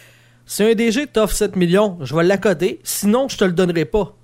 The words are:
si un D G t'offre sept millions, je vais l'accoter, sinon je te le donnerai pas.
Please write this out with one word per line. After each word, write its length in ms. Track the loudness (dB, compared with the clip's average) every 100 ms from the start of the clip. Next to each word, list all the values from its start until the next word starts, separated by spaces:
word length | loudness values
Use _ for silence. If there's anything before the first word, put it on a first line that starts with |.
| -20 _ _ _ -10
si 160 | -2
un 100 | 0
D 180 | 2 0
G 160 | 0 -2
t'offre 280 | 0 0
sept 200 | 0 -2
millions, 440 | 0 2 2 2 -2
je 160 | -4 0
vais 80 |
l'accoter, 560 | 2 2 0 0 -2 -4
sinon 460 | -10 -4 0 0 0
je 80 | 0
te 80 |
le 80 | 0
donnerai 320 | 2 0 0
pas. 320 | -2 -2 -4 -8